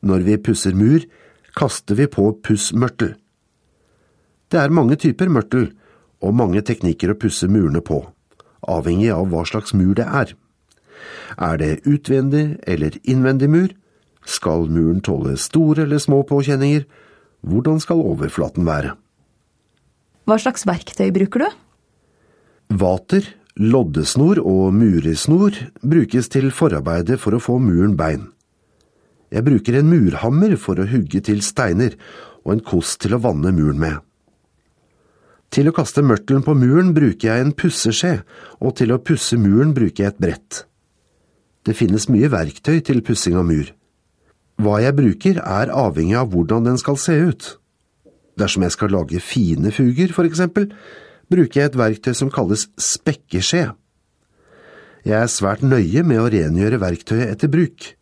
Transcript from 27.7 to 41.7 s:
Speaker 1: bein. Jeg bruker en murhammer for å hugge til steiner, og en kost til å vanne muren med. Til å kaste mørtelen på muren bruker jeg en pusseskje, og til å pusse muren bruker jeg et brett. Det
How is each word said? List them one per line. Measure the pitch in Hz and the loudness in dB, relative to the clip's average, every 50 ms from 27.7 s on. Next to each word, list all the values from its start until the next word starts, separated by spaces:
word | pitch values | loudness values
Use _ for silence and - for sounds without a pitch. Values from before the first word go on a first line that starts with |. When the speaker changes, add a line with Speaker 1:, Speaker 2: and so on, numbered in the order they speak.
| 87 85 92 104 101 | 4 4 4 2 2
Speaker 1:
bein. | 76 82 80 76 67 52 - _ _ _ _ _ _ _ _ _ _ _ _ _ _ _ _ _ _ _ _ - | 0 0 -2 -2 -4 -8 -12 _ _ _ _ _ _ _ _ _ _ _ _ _ _ _ _ _ _ _ _ -4
Jeg | 107 120 | -2 2
bruker | 143 143 104 - - 117 131 | 2 2 2 2 2 2 2
en | 147 156 | 4 4
murhammer | 175 165 110 90 - - - 117 135 156 196 220 190 - | 4 4 4 2 0 0 -2 0 2 2 4 2 2 0
for | - - 92 | 0 -2 -2
å | 80 92 98 | -2 0 0
hugge | 123 127 92 73 - 95 - | 0 -2 -2 0 -4 -4 0
til | - 107 104 | 0 -2 -2
steiner, | 101 - - - 127 101 85 95 123 117 - - - - - - - - - - _ | -2 -4 -4 -2 -2 0 0 0 0 -2 -2 -8 -20 -20 -20 -20 -20 -20 -20 -12 _
og | - 98 | -2 -2
en | 110 110 | -2 -2
kost | - - 87 82 - - - | -2 -2 -2 -2 -2 -8 -6
til | - - 107 | -4 -2 -2
å | 123 110 | 0 0
vanne | 123 90 73 76 92 92 | 0 0 0 0 0 2
muren | 82 76 76 71 73 | 2 2 0 0 0
med. | 80 80 76 73 - _ _ _ _ _ _ _ _ _ _ _ _ _ _ _ _ _ _ _ _ _ _ _ _ _ _ _ _ _ | -2 -4 -4 -8 -12 _ _ _ _ _ _ _ _ _ _ _ _ _ _ _ _ _ _ _ _ _ _ _ _ _ _ _ _ _
Til | - - 143 156 | -2 2 2 2
å | 160 | 2
kaste | - - - - - 147 | 0 -4 -2 0 0 2
mørtelen | 135 117 113 - - 135 135 131 | 2 2 0 2 0 0 0 2
på | 156 156 | 2 2
muren | 139 123 123 139 170 180 185 170 | 4 4 4 4 4 4 4 4
bruker | 151 147 120 87 - - 110 | 4 2 2 0 0 -2 -2
jeg | 110 120 127 | 0 0 0
en | 147 147 | -2 -2
pusseskje, | - - 170 - - - 113 110 - - 180 165 101 - _ - - - - - _ | 0 -2 -2 -2 0 -2 -2 -2 0 0 -2 -2 -2 -6 _ -20 -20 -20 -20 -12 _
og | - 131 131 | -4 -4 0
til | - 127 113 120 | 0 0 0 0
å | 127 | -2
pusse | - - 160 120 - - - 120 | 0 -2 -2 -2 0 -2 0 2
muren | 107 98 98 113 139 156 147 | 4 4 4 4 4 4 2
bruker | 131 117 90 - - 101 | 2 0 0 0 -2 -2
jeg | 101 - | -2 -2
et | - 98 | -2 -4
brett. | 87 80 - _ _ - - - _ _ _ _ _ _ _ _ _ _ _ _ _ _ _ _ _ _ _ _ | -4 -4 -6 _ _ -16 -16 -16 _ _ _ _ _ _ _ _ _ _ _ _ _ _ _ _ _ _ _ _
Det | - | -4